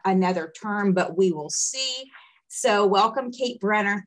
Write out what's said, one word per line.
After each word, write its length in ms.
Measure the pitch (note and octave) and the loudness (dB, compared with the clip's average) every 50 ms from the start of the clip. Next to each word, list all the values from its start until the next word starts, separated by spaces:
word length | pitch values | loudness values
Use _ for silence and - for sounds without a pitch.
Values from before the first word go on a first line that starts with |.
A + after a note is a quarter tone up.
| - | 0
another 480 | F#3+ F#3+ F#3 F#3 F3+ F#3 F3 D#3+ E3 - - | 2 2 4 4 2 0 -2 -4 -8 -10 -10
turn, 320 | - G#3+ G3+ G#3 G3+ G3 F3+ | -8 -6 -4 0 2 2 2
but 240 | F3+ F3 - D#3+ F3 | 2 0 0 0 2
we 160 | F#3+ F#3 E3 | 2 2 2
will 160 | D3+ D3 D#3+ | -2 -6 -8
see. 560 | - - - - - C4 C4 C4 B3+ C4 C4+ C4+ - - - - _ _ _ - | -6 -4 -4 -4 -4 -6 -8 -8 -8 -10 -12 -16 -20 -20 -20 -20 _ _ _ -14
So 400 | - - - A#3+ G#3 G3+ G#3 G3 | -8 -2 0 2 2 4 4 4
welcome, 440 | G3+ G3 G#3+ A3+ A3 C4+ B3+ B3 | 4 4 4 2 2 -2 -6 -6
Kate 280 | B3 - C4 A#3+ - - | -6 -4 -4 -4 -4 -4
Brenner. 420 | F#3+ G#3 G#3+ G#3+ G#3 G3+ G#3 G3+ F#3+ | -2 0 0 0 0 0 -2 -4 -4